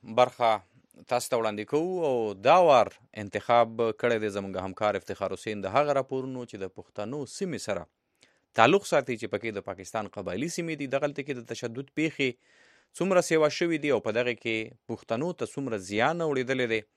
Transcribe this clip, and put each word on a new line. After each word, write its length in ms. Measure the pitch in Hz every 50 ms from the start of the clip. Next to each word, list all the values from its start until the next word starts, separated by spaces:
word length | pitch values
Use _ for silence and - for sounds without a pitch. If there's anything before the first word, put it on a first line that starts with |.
| - 110 110
برخه 320 | 120 127 123 - - 123 113 110 101 _ _ _ _ _ _ _ - - -
تاسو 180 | 127 123 - -
ته 80 | 131
وړاندې 280 | 117 113 107 104 104 107 -
کوو 360 | - 147 165 185 185 180 165
او 260 | 143 131 120 113 107 101
دا 240 | 95 98 131 160 185 180
وار 220 | 160 139 120 104 - - _ _ _ _ 107
انتخاب 500 | 104 98 - 104 - - 120 117 117 113 113 113 117 113 107 -
کړی 160 | - 120 117 110 107
دی 60 | 104 98
زموږ 300 | 101 98 98 92 92 92
همکار 300 | 95 95 - 107 104 101 95
افتخار 340 | - - 98 - 98 95 95
حسین 280 | - - 113 107 104
د 120 | 95 95 104
هغه 200 | 135 147 147 139 139
راپورونو 460 | 135 135 135 131 127 135 131 127 123
چې 100 | 117 - 101 95
د 20 | 92 _
پښتنو 440 | - - _ _ - 104 110 135 151 135 - -
سیمې 220 | - 202 180 143 101 -
سره 200 | - 101 87 85 _ _ _ _ _ _ _ _ _ _ _ _ _ _ -
تعلق 260 | 113 127 170 202 - -
ساتي 260 | 175 147 131 - 123
چې 100 | 110 120 101 -
پکې 220 | - 117 113 104
د 100 | 98 - 101
پاکستان 380 | 95 92 92 - - 110 104 95 -
قبایلي 320 | 104 95 90 87 101 135 170 -
سیمې 180 | - 170 165 160 143
دي. 60 | 143 131 135
دغلته 280 | 135 151 143 139 - 135
کې 80 | 143 139 123
د 20 | 117 - 117
تشدد 340 | - - 117 113 127 139 _ _
پیښې 320 | 151 156 160 - - 139 127 120 _ _ _ _ _ _ _ _ _ _ _ _ -
څومره 220 | 175 190 185 180 170 -
سیوا 200 | 165 160 151 151 147
شوي 200 | - 180 170 165 151 147
دي 40 | 147 131
او 40 | 107 -
په 40 | 113 107 117
دغه 140 | 123 123 117 107 _
کې 140 | 117 113 110 110 113 107 _ _ -
پښتنو 420 | 117 - - - 113 117 147 175 175 -
ته 60 | 123 - -
څومره 240 | 135 139 131 113 101 92 90
زیان 320 | 104 104 117 143 165 175
اوړېدلی 460 | 165 156 143 131 127 120 135 127 123 113 113
دی 80 | 110 101 _ _